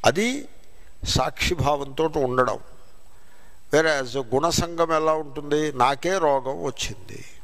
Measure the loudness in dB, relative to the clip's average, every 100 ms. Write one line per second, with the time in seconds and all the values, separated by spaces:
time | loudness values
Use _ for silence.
0 | 4 4 0 -2 -8 -12 -12 -12 -12 -8
1 | 0 2 0 0 -2 2 2 2 0 0
2 | 0 2 2 4 2 0 -6 -12 -12 -12
3 | -12 -12 -12 -12 -12 -12 2 4 4 2
4 | -2 -4 0 2 2 2 0 0 2 4
5 | 4 2 -2 -8 0 0 0 4 4 4
6 | 0 2 4 2 0 -4 -4 -4 -6 -6
7 | -12 -14 -12 -14